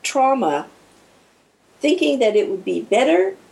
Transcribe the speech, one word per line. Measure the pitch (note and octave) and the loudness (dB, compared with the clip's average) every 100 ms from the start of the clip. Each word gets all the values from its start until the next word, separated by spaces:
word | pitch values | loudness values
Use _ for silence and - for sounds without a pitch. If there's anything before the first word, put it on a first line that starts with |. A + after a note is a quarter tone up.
trauma, | - C#4 C4 C4+ E3+ - - - _ _ _ _ _ _ _ _ _ _ | -6 0 2 2 0 -2 -6 -18 _ _ _ _ _ _ _ _ _ _
thinking | D4 F4+ D4+ C4+ | -2 0 0 0
that | A3 G#3 | 2 2
it | - | 0
would | F#3+ | -4
be | F#3 F3 | -6 -6
better | - G#3 C#4 F4 F#4+ - - | -2 0 2 2 0 -4 -16